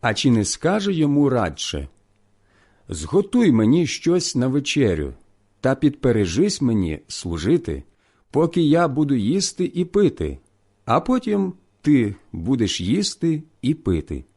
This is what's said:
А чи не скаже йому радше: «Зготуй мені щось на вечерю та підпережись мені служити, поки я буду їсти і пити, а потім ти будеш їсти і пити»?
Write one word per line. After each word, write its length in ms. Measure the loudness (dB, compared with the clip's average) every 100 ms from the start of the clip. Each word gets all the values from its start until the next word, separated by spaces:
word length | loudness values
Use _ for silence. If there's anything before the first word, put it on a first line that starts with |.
А 120 | -2
чи 180 | 0 2
не 140 | 2 2
скаже 480 | -2 0 0 0
йому 360 | 0 2 4 2
радше: 580 | 2 -2 -4 -8 -8 -10 _ _ _ _ _ _ _ _ _ _
«Зготуй 640 | -12 -2 0 0 2 4
мені 360 | 4 4 4 2
щось 480 | -2 0 0 0 -2
на 120 | -2
вечерю 680 | -2 -2 0 0 0 -4 -10 _ _ _ _
та 140 | -2 2
підпережись 840 | 0 0 0 2 0 0 0 0
мені 380 | 0 0 -2 -4 _
служити, 760 | -12 -8 -4 0 0 0 -10 -10 _ _ _ _
поки 300 | -2 0 2
я 260 | 2 2 2
буду 280 | 0 0 0
їсти 560 | 0 0 -2 -4 -4
і 120 | -4 -2
пити, 540 | 2 0 0 -8 -8 _ _ _ _ -2
а 140 | 0
потім 540 | 2 -2 0 -2 -2 -6 _ _
ти 340 | 2 2 2 -4 _
будеш 500 | -10 -2 0 0 -2
їсти 600 | -2 0 -2 -4 -4 -4 -6 _
і 120 | -4
пити»? 520 | -2 0 -2 -2 -10 -12